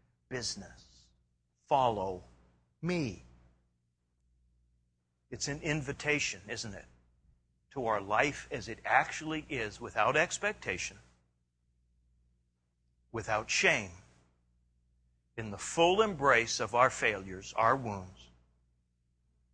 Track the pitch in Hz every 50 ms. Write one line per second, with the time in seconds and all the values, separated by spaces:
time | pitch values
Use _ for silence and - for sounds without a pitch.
0 | _ _ _ _ _ _ 127 123 113 - - - 92 - - - - - _ -
1 | _ _ _ _ _ _ _ _ _ _ _ _ _ _ 151 135 127 120 110 101
2 | 95 98 92 90 - - - _ _ _ _ _ _ _ _ _ - 170 180 175
3 | 147 113 87 - - - - - _ _ _ _ _ _ _ _ _ _ _ _
4 | _ _ _ _ _ _ _ _ _ _ _ _ _ _ _ _ _ _ _ _
5 | _ _ _ _ _ _ 127 - - 147 143 156 - 151 151 160 135 135 139 -
6 | - 151 147 147 - - - 92 - 110 117 110 - 110 95 85 - - - _
7 | _ _ _ _ _ _ _ _ _ _ _ _ _ _ - 139 123 113 110 101
8 | 98 98 104 113 135 147 139 - - - - 127 92 107 110 - - 104 110 131
9 | 156 - - - 151 156 160 156 - - 151 123 113 107 101 - 117 104 - 113
10 | 104 117 135 151 170 175 - - - 208 214 - - 117 95 87 - - 101 -
11 | - _ _ _ _ _ _ _ _ _ _ _ _ _ _ _ _ _ _ _
12 | _ _ _ _ _ _ _ _ _ _ _ _ _ _ _ _ _ _ _ _
13 | _ _ - 113 - - 107 107 101 - - - - 185 156 127 104 92 87 90
14 | - - _ _ _ _ _ _ _ _ _ _ _ _ _ _ _ _ _ _
15 | _ _ _ _ _ _ _ - 113 104 101 - - - - 165 170 175 185 202
16 | 220 214 190 139 139 139 127 117 117 113 - - 120 101 117 120 127 131 - -
17 | 135 117 104 98 95 95 92 92 90 - - - 110 113 131 135 123 110 101 98
18 | 92 92 - - - - _ _ _ _ _ _ _ _ _ _ _ _ _ _
19 | _ _ _ _ _ _ _ _ _ _